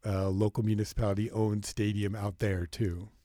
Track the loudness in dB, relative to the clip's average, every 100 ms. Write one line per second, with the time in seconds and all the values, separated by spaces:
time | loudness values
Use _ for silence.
0 | 0 0 0 2 2 2 0 2 0 0
1 | 0 2 0 0 2 0 -4 -2 0 2
2 | -2 -2 -4 -2 0 0 -2 -2 -2 -2
3 | -10 _